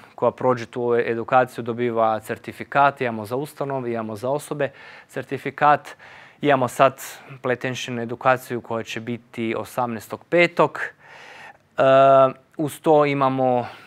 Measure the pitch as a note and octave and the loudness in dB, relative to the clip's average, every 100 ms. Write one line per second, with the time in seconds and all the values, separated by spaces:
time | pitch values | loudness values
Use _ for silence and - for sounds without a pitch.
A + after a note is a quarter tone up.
0 | - - A#2+ - B2+ A#2 A2+ B2+ A#2+ A#2+ | -12 -4 -2 0 0 -2 -4 -6 -2 0
1 | A#2 A#2 A2 B2+ B2+ - A#2+ A#2 B2 A2+ | 0 -4 0 0 0 -4 -8 -4 -2 0
2 | A2 A2 - A2+ - - A2 C#3+ C#3 C#3 | 0 0 -6 -12 -12 -14 -4 2 2 2
3 | B2 A2 G#2 B2+ D3 - C#3 C3+ A#2+ A2+ | -4 -6 -6 -8 -8 -8 -6 -6 -6 -6
4 | A2 G#2 B2 C#3+ - D3+ C3+ - - - | -6 -8 -6 -6 -6 -4 -4 -6 -20 -20
5 | - C#3 B2+ C3 C#3 - D3 D3 - - | -16 -12 -10 -8 -8 0 2 2 -2 -20
6 | - - - _ C#3+ C3 A#2+ - C3+ - | -20 -20 -20 _ 0 2 0 2 2 2
7 | - - - C3+ C3 A#2+ C3 B2 - A#2+ | -12 -18 -20 -8 -4 -4 -4 -8 -8 -8
8 | A#2 A#2+ C3 B2+ - A#2+ - A2+ G#2+ A#2 | -8 -2 0 0 -2 -10 -6 -8 -8 -10
9 | A2+ A#2 _ - A2+ A2+ G#2+ - B2 A2 | -10 -10 _ -8 -6 -6 -6 -6 -6 -6
10 | - G#2+ - E3+ F3 - D3+ - - - | -10 -14 -2 2 2 2 0 -2 -12 -12
11 | - - - - - - _ - C3+ C3+ | -20 -20 -20 -20 -20 -20 _ 0 4 6
12 | C#3 C3+ C3 - _ - D3 - E3 D3+ | 8 8 6 2 _ -6 -6 -2 4 4
13 | D3 C#3 C3+ C3 B2+ B2 A#2+ - | 4 2 0 2 0 0 -2 -10